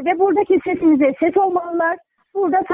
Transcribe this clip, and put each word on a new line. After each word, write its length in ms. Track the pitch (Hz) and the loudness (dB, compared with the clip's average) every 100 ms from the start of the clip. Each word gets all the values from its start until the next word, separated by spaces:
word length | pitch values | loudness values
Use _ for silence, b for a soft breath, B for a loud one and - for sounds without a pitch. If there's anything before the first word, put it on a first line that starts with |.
ve 140 | 339 339 | -2 0
buradaki 420 | 392 349 403 359 | 0 0 0 0
sesimize 500 | 370 359 330 277 277 - | 0 0 2 4 2 0
ses 160 | 339 403 | 0 2
olmalılar. 600 | 381 359 339 339 330 349 _ _ _ | 0 -2 -4 -4 -2 -4 _ _ _
Burada 300 | 381 359 370 - | -4 0 -2 0